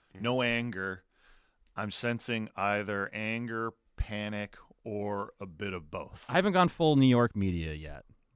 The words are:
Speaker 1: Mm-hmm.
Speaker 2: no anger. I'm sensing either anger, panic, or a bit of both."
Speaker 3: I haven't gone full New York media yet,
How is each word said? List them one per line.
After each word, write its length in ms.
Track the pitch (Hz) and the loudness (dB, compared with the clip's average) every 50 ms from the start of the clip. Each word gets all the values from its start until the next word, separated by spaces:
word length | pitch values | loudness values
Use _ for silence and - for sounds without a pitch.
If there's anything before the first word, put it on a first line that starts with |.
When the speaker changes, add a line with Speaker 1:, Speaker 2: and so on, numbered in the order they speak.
| _ _ - | _ _ -12
Speaker 1:
Mm-hmm. 80 | 92 | -4
Speaker 2:
no 200 | 104 120 123 127 | -2 0 2 2
anger. 600 | 123 120 117 117 120 120 98 92 95 98 92 95 _ _ _ _ _ - - _ _ _ _ _ _ _ _ | 2 2 0 0 -2 -4 -4 -6 -6 -6 -6 -8 _ _ _ _ _ -20 -20 _ _ _ _ _ _ _ _
I'm 140 | - 107 104 | -8 -8 -6
sensing 580 | - - - 120 120 117 - - 117 113 110 107 - | -6 -4 -2 -2 -2 -2 -2 -2 -2 -2 -4 -6 -4
either 540 | - 98 101 101 104 104 101 104 101 98 - | -2 0 0 0 0 0 -2 -2 -2 -2 -4
anger, 600 | - 107 107 110 113 117 120 117 113 113 113 113 110 _ _ _ _ | -4 -6 -4 -4 -4 -4 -4 -6 -4 -4 -4 -6 -6 _ _ _ _
panic, 600 | - - - 107 104 104 107 107 104 104 101 - - - - _ _ - | -6 -6 -4 -4 -6 -4 -4 -4 -6 -6 -8 -12 -18 -20 -20 _ _ -10
or 480 | 113 104 104 101 101 104 101 98 - - - | -8 -6 -4 -4 -2 -2 -4 -4 -6 -10 -12
a 60 | 101 | -14
bit 260 | 95 80 78 104 98 | -12 -10 -8 -6 -6
of 180 | 92 90 78 73 | -6 -6 -8 -8
both." 340 | - 90 73 - - - - - | -8 -10 -10 -10 -14 -16 -6 -2
Speaker 3:
I 60 | - | 0
haven't 180 | 180 185 208 | 2 2 4
gone 160 | 175 185 180 170 | 4 4 4 4
full 260 | - - 165 156 151 | 4 4 4 6 6
New 120 | 135 135 | 8 8
York 280 | 131 123 120 120 113 - | 8 8 6 6 4 2
media 400 | 104 98 95 87 85 80 80 78 | 0 0 0 0 -2 -4 -6 -6
yet, 300 | 76 78 76 73 67 - _ - _ _ _ _ | -8 -10 -12 -14 -14 -16 _ -20 _ _ _ _